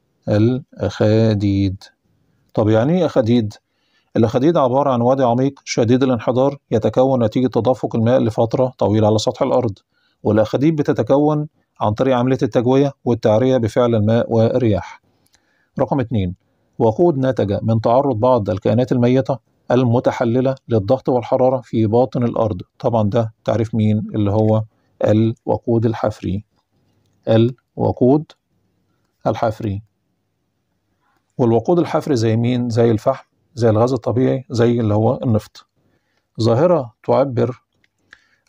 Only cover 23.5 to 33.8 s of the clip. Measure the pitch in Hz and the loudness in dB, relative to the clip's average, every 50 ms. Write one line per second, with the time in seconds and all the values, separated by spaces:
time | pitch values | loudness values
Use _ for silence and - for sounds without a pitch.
23.5 | 110 107 113 110 - 113 107 107 107 107 196 220 - 110 104 101 101 110 110 107 | -2 -2 -2 -2 -2 0 0 2 0 0 -2 -4 -4 -2 -2 0 0 2 2 2
24.5 | 110 110 110 - _ _ _ _ _ - - - 107 110 113 113 117 - - - | 2 0 -2 -6 _ _ _ _ _ -4 0 2 2 2 2 0 -2 -4 -4 -4
25.5 | 120 - - - 117 113 110 120 110 - - 113 104 - - 95 90 104 - _ | -4 -4 -2 -2 0 0 0 -2 -2 0 -2 -2 -2 -4 -6 -6 -6 -8 -10 _
26.5 | _ _ _ _ _ _ _ _ _ _ _ _ _ _ - - 113 117 117 120 | _ _ _ _ _ _ _ _ _ _ _ _ _ _ -2 0 2 2 2 0
27.5 | 127 _ _ _ - - 120 110 107 - 123 123 139 156 160 - - _ _ _ | -2 _ _ _ -8 -4 -4 -2 0 2 2 2 2 2 0 -6 -18 _ _ _
28.5 | _ _ _ _ _ _ _ _ _ _ _ _ _ _ - 131 110 - - 113 | _ _ _ _ _ _ _ _ _ _ _ _ _ _ -4 -4 -2 -2 -2 -4
29.5 | 110 - - 107 95 101 - _ _ _ _ _ _ _ _ _ _ _ _ _ | -4 -4 -6 -6 -6 -8 -10 _ _ _ _ _ _ _ _ _ _ _ _ _
30.5 | _ _ _ _ _ _ _ _ _ _ _ _ _ _ _ _ _ - 131 117 | _ _ _ _ _ _ _ _ _ _ _ _ _ _ _ _ _ -2 0 2
31.5 | 113 127 - - 175 175 156 - - 156 143 160 143 113 113 113 110 113 117 120 | 2 2 2 0 0 0 0 0 -2 -4 -2 -2 -2 0 0 0 0 0 0 -2
32.5 | 127 123 123 120 110 120 117 120 113 104 - 139 131 - - _ _ _ _ _ | -2 -2 -4 -2 0 2 2 2 2 0 0 -2 -4 -4 -8 _ _ _ _ _
33.5 | - 117 117 113 104 110 | -6 -2 0 2 2 2